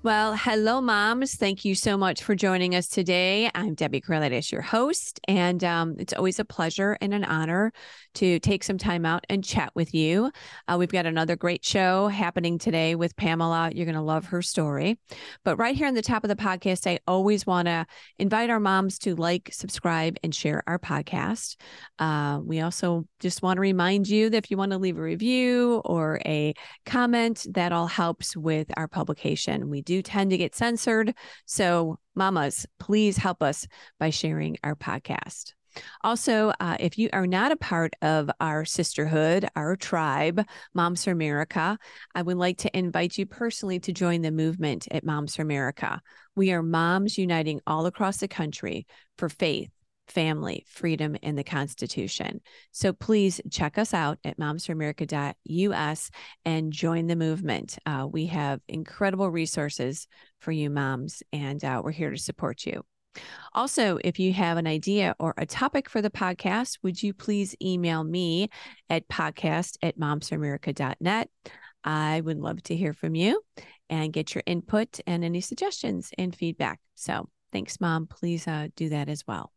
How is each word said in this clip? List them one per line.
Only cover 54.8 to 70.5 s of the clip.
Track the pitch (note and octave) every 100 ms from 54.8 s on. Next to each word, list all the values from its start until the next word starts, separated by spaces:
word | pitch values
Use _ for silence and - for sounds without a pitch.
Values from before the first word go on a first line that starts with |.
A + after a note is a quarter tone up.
| D3+ D3 D3
dot | D3+ C#3+ -
U | - E3 G3+
S | - D3+ D#3 - - - -
and | E3 D#3+ D#3
join | D3+ E3 E3 E3
the | E3+
movement. | D#3+ D#3+ E3 F2 - -
Uh, | - C#3 C#3
we | D#3+ E3
have | D#3+ C#3+ C#3 -
incredible | D#3 D#3 - G3 F#3+ F#3+
resources | E3 D#3+ - D3 - B2+ D#3 - _ - _
for | -
you | D#3+ D3
moms, | C#3+ C3+ B2+ D3+ - -
and, | D3+ C#3 C#3+
uh, | C3+ B2+
we're | -
here | D#3 D3
to | -
support | - - - -
you. | - - - _ _ - - - -
Also, | - C4 - G#3+ E3+
if | F3+ E3+
you | F#3
have | F#3 E3+ E3+
an | E3
idea | D#3 F#3+ G3+ F#3+ -
or | E3 -
a | -
topic | - C4+ C#4 -
for | A#3
the | G#3
podcast, | - F#3 F3+ F#3 G#3 B3+ -
would | F#3+ F3+
you | G#3
please | F#3+ - G3+ G3 -
email | F#3+ F3+ E3+ D#3+
me | D#3 F3 F3 E3 G#3 - - - _
at | E3 -
podcast | - D#3 - E3 D#3 F3+ -
at | E3 -
momsforamerica | D3 D3+ - D#3 D3+